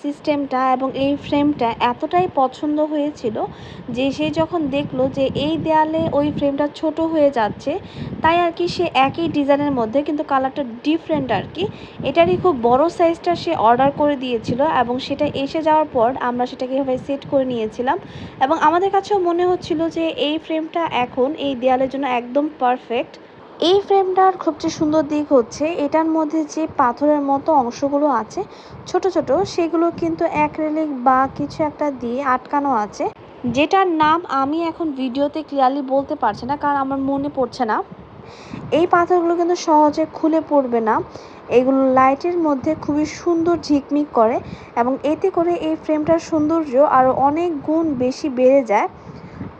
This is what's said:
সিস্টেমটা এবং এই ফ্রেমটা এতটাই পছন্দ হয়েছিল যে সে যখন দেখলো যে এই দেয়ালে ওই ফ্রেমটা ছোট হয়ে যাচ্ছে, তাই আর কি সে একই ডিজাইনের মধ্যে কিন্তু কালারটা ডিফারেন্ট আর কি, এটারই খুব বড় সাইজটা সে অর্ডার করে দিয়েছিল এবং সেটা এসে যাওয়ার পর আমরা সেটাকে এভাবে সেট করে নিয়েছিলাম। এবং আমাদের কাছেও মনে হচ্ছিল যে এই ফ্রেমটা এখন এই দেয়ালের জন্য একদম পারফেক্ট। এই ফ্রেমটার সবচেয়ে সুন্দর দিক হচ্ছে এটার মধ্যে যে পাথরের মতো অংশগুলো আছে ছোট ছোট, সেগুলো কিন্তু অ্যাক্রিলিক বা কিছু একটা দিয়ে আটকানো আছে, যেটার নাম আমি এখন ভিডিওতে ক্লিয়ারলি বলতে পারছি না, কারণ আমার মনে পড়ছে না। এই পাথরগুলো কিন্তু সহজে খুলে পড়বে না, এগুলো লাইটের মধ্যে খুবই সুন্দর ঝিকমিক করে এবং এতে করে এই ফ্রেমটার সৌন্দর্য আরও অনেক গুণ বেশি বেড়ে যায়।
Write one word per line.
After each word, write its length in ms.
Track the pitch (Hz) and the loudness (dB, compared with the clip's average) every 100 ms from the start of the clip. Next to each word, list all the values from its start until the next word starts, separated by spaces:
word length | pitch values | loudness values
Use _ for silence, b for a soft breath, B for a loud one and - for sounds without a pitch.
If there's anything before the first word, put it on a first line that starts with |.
সিস্টেমটা 580 | 285 285 311 285 269 254 262 254 | -8 -4 -2 -2 -2 0 2 2
এবং 120 | 262 262 277 | 0 0 0
এই 80 | 285 - | -2 0
ফ্রেমটা 440 | 294 294 294 233 226 240 | 2 2 2 -2 0 -2
এতটাই 360 | 240 302 349 359 285 | 0 0 0 2 2
পছন্দ 380 | 262 - 302 302 302 | 0 0 -2 0 0
হয়েছিল 460 | 302 294 294 240 220 403 B B B - 233 | 0 -2 -4 -6 -4 -6 B B B -8 -2
যে 100 | 269 262 | -2 0
সে 100 | 302 302 | -2 0
যখন 220 | 320 349 285 277 | -2 -2 -2 -2
দেখলো 280 | 285 262 262 277 | -2 -2 -2 0
যে 80 | 262 254 294 | -2 0 -2
এই 80 | 320 320 | 0 2
দেয়ালে 360 | 311 311 320 330 285 | 2 2 0 0 0
ওই 80 | 294 285 | 0 0
ফ্রেমটা 280 | 285 277 294 - | 0 0 -2 -2
ছোট 180 | 311 311 320 | -4 -2 0
হয়ে 180 | 320 285 269 | 4 4 2
যাচ্ছে, 340 | 208 - - 294 B B B - | -2 -2 -6 -6 B B B 0
তাই 140 | 320 339 339 | 2 4 2
আর 60 | 339 | 0
কি 80 | 349 - | -4 -2
সে 100 | 349 254 269 | 0 2 2
একই 220 | 302 330 294 | 0 -2 0
ডিজাইনের 380 | 277 285 294 262 | 2 2 2 0
মধ্যে 200 | 220 269 294 | 0 0 -2
কিন্তু 160 | 302 302 | -4 -2
কালারটা 320 | 269 262 269 247 233 294 | 0 0 -4 -8 -4 -2
ডিফারেন্ট 440 | 330 - 302 254 202 | -2 0 -2 0 -2
আর 80 | - | -4
কি, 100 | - 403 B B B 262 | -6 -8 B B B 0
এটারই 280 | 302 339 359 | 2 4 4
খুব 120 | 370 269 233 | 2 2 4
বড় 160 | 254 330 - | 4 2 2
সাইজটা 340 | 330 339 349 339 | 2 2 -2 -2
সে 80 | 349 - 220 | -2 2 4
অর্ডার 240 | 240 277 277 | 4 2 2
করে 160 | 294 277 | 0 0
দিয়েছিল 380 | 254 226 214 247 311 311 | -2 -4 -2 0 2 2
এবং 140 | 240 254 - | 0 -2 -4
সেটা 180 | 277 - - | -2 -2 -2
এসে 160 | 277 330 311 | -4 -2 2
যাওয়ার 200 | 311 302 254 | 2 2 2
পর 140 | 233 262 247 | 0 0 -4
আমরা 180 | 247 247 | -2 -4
সেটাকে 220 | 262 254 262 | -6 -4 -2
এভাবে 200 | 262 254 - | -2 -4 -4
সেট 160 | 277 262 | -6 -2
করে 140 | 285 262 | 0 0
নিয়েছিলাম। 460 | 240 214 220 247 359 B B B B 277 | -2 -4 -2 -2 -2 B B B B 0
এবং 100 | 320 302 | 0 0
আমাদের 220 | 339 392 392 | 0 0 0
কাছেও 220 | 392 403 349 | 0 0 0
মনে 160 | 339 359 | 0 0
হচ্ছিল 300 | 359 - 311 330 330 | 0 -2 -4 -4 -2
যে 100 | 330 - 285 | -4 -2 -2
এই 80 | 311 - | -4 -4
ফ্রেমটা 360 | 320 320 339 330 240 | -4 -4 -4 -2 -2
এখন 260 | 247 262 262 320 277 | -2 0 -2 -2 -4
এই 80 | 247 | -2
দেয়ালের 280 | 254 254 262 | 2 2 0
জন্য 120 | 269 269 247 | -2 -2 -4
একদম 260 | 240 269 302 - | -2 -2 -2 0
পারফেক্ট। 540 | 247 254 - 233 - - B B - - 320 | 0 0 -2 -6 -6 -12 B B -20 -2 2
এই 100 | 392 392 | 2 4
ফ্রেমটার 460 | 392 381 370 381 370 | 2 4 4 4 2
সবচেয়ে 340 | 330 302 330 - | -2 -4 -4 -2
সুন্দর 240 | 311 311 285 | 0 2 0
দিক 120 | 302 294 277 | -2 2 2
হচ্ছে 300 | 220 - 302 339 285 | 2 -2 -4 -2 0
এটার 220 | 311 320 320 | 0 2 0
মধ্যে 240 | 311 320 294 | 0 -2 -4
যে 100 | 311 311 - | -4 -4 0
পাথরের 420 | 247 240 294 294 277 | 0 2 2 2 2
মতো 200 | 277 277 302 | 0 2 2
অংশগুলো 460 | 233 - 277 285 294 233 | 2 -2 -2 2 2 0
আছে 200 | 220 339 415 B B B - | -2 -8 -10 B B B -4
ছোট 140 | 359 381 339 | -2 0 0
ছোট, 140 | - 294 403 | 0 0 0
সেগুলো 320 | - 330 330 339 339 | 0 0 2 0 0
কিন্তু 220 | 330 330 330 294 | -4 0 0 0
অ্যাক্রিলিক 540 | 302 311 311 311 311 262 247 | 0 0 -2 -2 -2 0 2
বা 120 | 262 269 - | 4 2 -2
কিছু 220 | 285 - 302 | -6 -4 -4
একটা 180 | 294 294 254 | -2 -6 -4
দিয়ে 180 | 233 247 285 | -6 -4 -2
আটকানো 380 | 254 - 294 285 233 | -2 -2 -2 0 0
আছে, 220 | 208 - 370 - - - 247 233 | -2 -6 -8 -8 -18 -8 -4 0
যেটার 320 | 302 392 381 311 | 2 4 4 4
নাম 160 | 302 330 349 269 | 4 2 0 -2
আমি 160 | 269 320 330 | 0 -2 -4
এখন 180 | 330 330 269 | -4 -4 -4
ভিডিওতে 400 | 262 262 285 320 294 | -4 -2 -2 -2 -4
ক্লিয়ারলি 340 | 277 254 277 262 | 2 2 2 0
বলতে 220 | 269 269 302 | -2 -2 -2
পারছি 200 | 247 202 240 | -2 -2 -6
না, 60 | 285 | -2
কারণ 160 | 294 285 269 | 0 0 -2
আমার 140 | 269 269 | -2 -2
মনে 200 | 277 285 269 | -2 -2 -2
পড়ছে 260 | 254 - 233 | -4 -2 -2
না। 60 | 233 392 - - - B B B B - 285 | -2 -4 -14 -20 -20 B B B B -2 2
এই 60 | 359 | 4
পাথরগুলো 400 | 349 349 359 339 349 | 2 4 2 2 0
কিন্তু 160 | 339 349 - | 0 0 4
সহজে 380 | 302 302 302 311 - | 4 4 2 -2 -2
খুলে 220 | 320 320 302 | 0 0 2
পড়বে 300 | 294 254 240 220 | 0 2 0 2
না, 60 | 269 359 B B B - 233 | 0 -2 B B B 2 4
এগুলো 240 | 254 269 262 262 | 4 4 4 4
লাইটের 400 | 262 277 349 349 311 | 4 2 -2 0 0
মধ্যে 260 | 269 311 311 | 0 -2 -2
খুবই 220 | - 294 302 - | -2 -2 -2 -4
সুন্দর 340 | 349 330 330 339 - | -2 2 2 0 2
ঝিকমিক 400 | 285 - 285 294 240 | 0 2 -2 0 2
করে 180 | 220 311 B B B 247 | 2 2 B B B -2
এবং 140 | 240 269 285 | 0 0 0
এতে 160 | 311 381 359 | 0 0 0
করে 160 | 339 339 311 | 0 0 -2
এই 80 | 311 | -4
ফ্রেমটার 380 | - 302 302 330 - | -2 0 2 0 0
সৌন্দর্য 440 | 214 - 330 302 247 302 285 | 0 2 0 2 4 6 6
আরও 140 | 262 - 269 | 4 4 2
অনেক 220 | 302 349 285 285 | 2 -2 -4 -2
গুণ 180 | 320 330 247 | 0 0 0
বেশি 240 | 254 - 311 247 | -2 -2 -6 2
বেড়ে 240 | 254 277 220 | 4 4 4
যায়। 180 | 208 359 - B B B B B | 2 0 -6 B B B B B